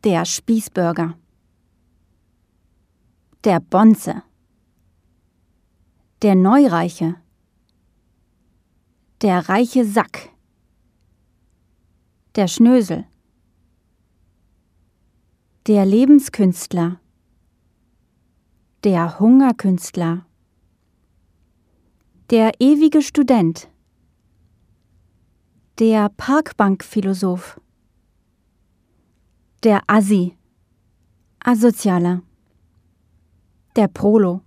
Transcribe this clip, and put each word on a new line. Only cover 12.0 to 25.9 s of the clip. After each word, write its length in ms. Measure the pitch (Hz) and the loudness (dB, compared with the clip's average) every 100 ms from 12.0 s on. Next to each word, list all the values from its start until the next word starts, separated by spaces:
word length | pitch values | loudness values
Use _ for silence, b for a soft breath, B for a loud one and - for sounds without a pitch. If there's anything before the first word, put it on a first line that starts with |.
| _ _ _ | _ _ _
Der 140 | - 185 | -4 -4
Schnösel. 580 | - 233 254 190 170 - _ _ _ _ _ _ _ _ _ _ _ _ _ _ _ _ _ _ _ _ _ _ _ _ _ - | 2 4 4 0 -8 -12 _ _ _ _ _ _ _ _ _ _ _ _ _ _ _ _ _ _ _ _ _ _ _ _ _ -2
Der 200 | 208 196 | 0 2
Lebenskünstler. 1120 | 208 262 294 269 - 190 175 - 180 170 180 _ _ _ _ _ _ _ _ _ _ _ _ _ _ _ _ _ _ | 2 6 4 4 -2 -2 -2 -6 -4 -4 -6 _ _ _ _ _ _ _ _ _ _ _ _ _ _ _ _ _ _
Der 340 | 208 180 170 - | -2 -2 -4 0
Hungerkünstler. 1080 | 214 262 269 240 196 180 - - 165 170 175 _ _ _ _ _ _ _ _ _ _ _ _ _ _ _ _ _ _ _ _ | 4 4 4 0 -2 -4 -6 -8 -6 -6 -12 _ _ _ _ _ _ _ _ _ _ _ _ _ _ _ _ _ _ _ _
Der 220 | 226 220 - | 0 0 0
ewige 400 | 254 294 311 302 | 0 2 2 2
Student. 680 | 285 - 262 240 165 165 - _ _ _ _ _ _ _ _ _ _ _ _ _ _ _ _ _ _ _ _ - | -2 -4 0 2 0 -4 -18 _ _ _ _ _ _ _ _ _ _ _ _ _ _ _ _ _ _ _ _ -2
Der 320 | 226 | 0